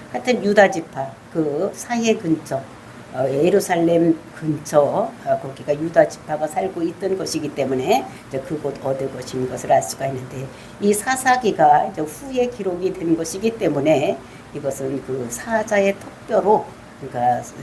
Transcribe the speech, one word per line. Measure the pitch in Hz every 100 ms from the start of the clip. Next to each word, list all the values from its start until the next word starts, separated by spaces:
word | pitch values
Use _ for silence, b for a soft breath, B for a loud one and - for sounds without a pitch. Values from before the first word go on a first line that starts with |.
| B
하여튼 | 240 254 220
유다 | 202 208 190
지파 | 165 - 135 135 - -
그 | 165 151 147 202
사해 | - - 240 226
근처, | 214 165 156 - 135 - - - - -
어, | 127 135
예루살렘 | 139 170 196 190 170 165 170 170 160 -
근처, | - 156 143 - 151 135 156 - -
어, | - 135
거기가 | 139 123 131
유다 | 147 165 165 151
지파가 | - - 151 151
살고 | 185 190 175
있던 | 170 - 190 190
곳이기 | 151 156 147
때문에 | - 127 131 147 247 - B B
이제 | 135
그곳 | - 151 143 135
어느 | 135 135 135
곳인 | 123 123 131 127
것을 | 123 127
알 | 135
수가 | - - 135
있는데 | 131 127 139 135 B B B
이 | 202
사사기가 | 208 262 262 262 254 226 - 151 147 -
이제 | -
후에 | 151 - 269 254 247
기록이 | - 190 175 180
된 | 175 165 160
것이기 | 160 196 220 226
때문에 | 175 143 151 135 160 - B B B
이것은 | 143 139 135 135 135 -
그 | 131 117
사자의 | - 233 220 214 202 196 196 - - -
턱뼈로 | 214 185 220 - - - -
그러니까 | 131 127 123 120 - -